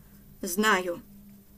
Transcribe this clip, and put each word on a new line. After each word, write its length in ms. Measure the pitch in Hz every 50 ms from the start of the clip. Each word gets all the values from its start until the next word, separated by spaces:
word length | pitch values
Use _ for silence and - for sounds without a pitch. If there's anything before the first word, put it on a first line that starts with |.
| - - - - - - - - -
«Знаю». 580 | 196 175 - 214 220 208 185 180 180 170 - - - - - - - - - - - -